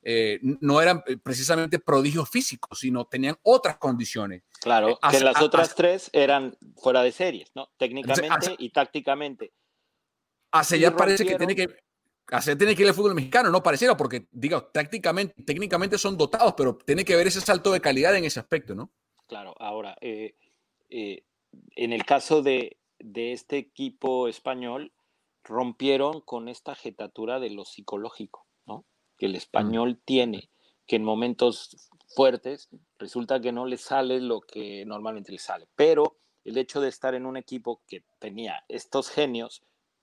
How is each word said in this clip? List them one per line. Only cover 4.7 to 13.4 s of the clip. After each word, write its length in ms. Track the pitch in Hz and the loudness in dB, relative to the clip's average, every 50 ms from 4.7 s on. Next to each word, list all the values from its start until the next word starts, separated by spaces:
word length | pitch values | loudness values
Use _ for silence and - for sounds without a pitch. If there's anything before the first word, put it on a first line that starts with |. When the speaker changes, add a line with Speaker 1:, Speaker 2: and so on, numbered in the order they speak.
| 120 113 107 110 | 4 4 4 4
Speaker 1:
Eh, 80 | 120 - | 0 2
hace, 180 | - 143 143 135 | 2 4 4 6
Speaker 2:
que 60 | 135 | 6
las 120 | 135 127 | 6 6
Speaker 1:
a-, 80 | 147 151 | 6 4
Speaker 2:
otras 240 | 151 - 165 165 160 | 6 6 4 4 4
Speaker 1:
hace 80 | - | 2
Speaker 2:
tres 340 | - 170 175 180 190 - - - | 2 2 2 2 0 -4 0 2
eran 420 | 156 139 139 139 139 135 127 - _ - - _ | 4 4 6 4 2 0 -4 -10 _ -20 -20 _
fuera 260 | _ - 131 123 127 123 | _ 0 2 4 4 4
de 80 | 123 | 4
series, 400 | 117 - 185 185 139 98 - _ _ | 2 0 -2 -2 -2 -6 -12 _ _
¿no? 80 | 131 135 | -16 -16
Speaker 1:
Entonces, 140 | _ _ _ | _ _ _
Speaker 2:
Técnicamente 680 | 135 120 120 135 135 123 135 135 160 156 170 156 - | -4 -4 -4 -6 -2 0 0 0 2 0 0 0 0
Speaker 1:
hace 100 | - 185 - | -2 -4 -6
Speaker 2:
y 100 | 127 120 | -10 -4
tácticamente. 840 | _ 147 139 - _ 151 131 - 139 143 147 143 135 - 113 98 _ _ _ _ _ _ _ _ _ _ _ _ _ _ _ _ _ _ _ _ - | _ 0 0 0 _ -6 -2 -2 -2 -2 -4 -10 -10 -12 -16 -16 _ _ _ _ _ _ _ _ _ _ _ _ _ _ _ _ _ _ _ _ 2
Speaker 1:
hace 240 | 160 156 - 175 | 2 2 4 4
Speaker 2:
Y 40 | 156 | 6
Speaker 1:
ya 140 | 160 170 165 | 6 6 6
parece 300 | 170 190 190 196 196 220 | 6 4 4 4 2 2
que 60 | 185 | 0
Speaker 2:
rompieron 260 | 185 180 170 175 185 | 0 0 0 0 0
Speaker 1:
tiene 160 | 190 185 180 - | -2 -2 -4 -4
que, 40 | _ _ _ _ _ _ _ _ _ _ - | _ _ _ _ _ _ _ _ _ _ -2
hace 260 | - 120 - 151 147 | -2 -2 0 0 2
tiene 220 | 143 196 208 214 | 2 4 2 4
que 60 | 170 196 | 4 4
ir 60 | 202 | 4
el 60 | 180 | 4
fútbol 200 | 165 208 202 190 | 4 2 2 2
mexicano, 340 | 160 131 131 - 240 | 0 -4 2 2 4